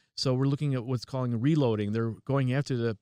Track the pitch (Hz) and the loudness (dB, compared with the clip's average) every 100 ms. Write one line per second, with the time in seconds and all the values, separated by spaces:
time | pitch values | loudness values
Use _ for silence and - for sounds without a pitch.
0 | _ - 139 127 135 139 147 131 117 127 | _ -4 0 2 2 0 0 -2 -2 -6
1 | - 131 123 117 131 156 131 107 104 110 | -4 -4 -2 0 2 4 2 2 0 0
2 | 113 107 - 135 127 131 139 127 117 107 | -2 -4 -2 0 2 0 -2 -2 -2 -2